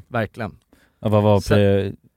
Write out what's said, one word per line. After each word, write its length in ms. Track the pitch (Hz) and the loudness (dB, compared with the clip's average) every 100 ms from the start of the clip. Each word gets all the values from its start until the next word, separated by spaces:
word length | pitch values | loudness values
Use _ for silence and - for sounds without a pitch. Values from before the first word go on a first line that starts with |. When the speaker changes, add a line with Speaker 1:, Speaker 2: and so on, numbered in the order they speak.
| - | -6
Speaker 1:
Verkligen. 440 | 117 104 - 107 - _ _ _ - | -6 -6 -8 -12 -12 _ _ _ -8
Speaker 2:
Ja, 100 | 110 | -2
vad 140 | 104 | 2
var 160 | 104 101 | 4 2
Speaker 1:
Så 140 | - | 2
Speaker 2:
pre-, 420 | 104 101 98 98 - _ | 2 2 0 -4 -10 _